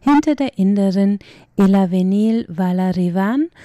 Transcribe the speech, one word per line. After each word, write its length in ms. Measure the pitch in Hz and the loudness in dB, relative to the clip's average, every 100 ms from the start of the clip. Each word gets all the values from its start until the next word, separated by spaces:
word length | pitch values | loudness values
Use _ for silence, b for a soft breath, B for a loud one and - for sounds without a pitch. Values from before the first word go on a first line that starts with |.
hinter 340 | - 294 302 285 | 0 2 2 -2
der 240 | 262 - | -4 -2
Inderin 580 | 190 202 196 185 196 202 B B B - | 0 0 0 0 0 -2 B B B 0
Elavenil 880 | 196 196 190 185 185 202 220 226 - | 2 2 2 0 0 0 0 -2 -4
Valarivan 1000 | 160 185 180 185 180 175 175 196 262 330 B | -4 -2 0 -2 -2 -2 -2 -2 -2 -4 B